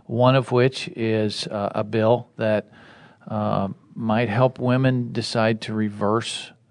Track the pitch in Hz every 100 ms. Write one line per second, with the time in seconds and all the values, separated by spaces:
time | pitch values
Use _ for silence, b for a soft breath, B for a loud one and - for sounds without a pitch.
0 | B 117 127 135 123 123 127 - - -
1 | 113 110 107 - - 104 101 - 107 110
2 | 110 120 - - 110 107 - B B B
3 | B B - 107 104 98 98 - _ -
4 | 113 110 117 110 131 - 123 127 131 127
5 | 120 117 110 117 110 113 - 110 107 104
6 | 104 113 113 - - - _